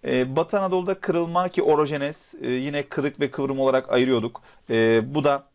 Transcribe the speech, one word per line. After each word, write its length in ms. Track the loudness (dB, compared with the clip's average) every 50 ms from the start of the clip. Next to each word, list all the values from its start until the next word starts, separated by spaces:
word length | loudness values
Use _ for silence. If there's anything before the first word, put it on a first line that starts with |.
| -4
Ee, 300 | -2 0 0 0 0 0
Batı 240 | -2 -2 0 0 -2
Anadolu'da 340 | 0 0 -2 -2 -2 -2 -6
kırılma 560 | -4 -4 -2 -2 -2 -2 0 0 -2 -2 0
ki 140 | -2 0 2
orojenez, 720 | 4 4 4 2 0 -2 -4 -4 -6 -8 -10 -18 -20 -16 -10
e, 100 | -4 -4
yine 320 | -4 -2 -4 -4 -4 -6 -6
kırık 360 | -4 -4 -4 -4 -4 -2 -2
ve 120 | -4 -4
kıvrım 280 | -2 -4 -4 -4 -2 0
olarak 340 | 0 2 2 2 0 2 2
ayırıyorduk. 480 | 2 4 4 2 0 0 -2 -8 -10 _ -20 -20 _ _ -2
E, 320 | 0 2 4 4 4 4 2 0 -4
bu 80 | 0 2
da 200 | 2 0 0 -4 _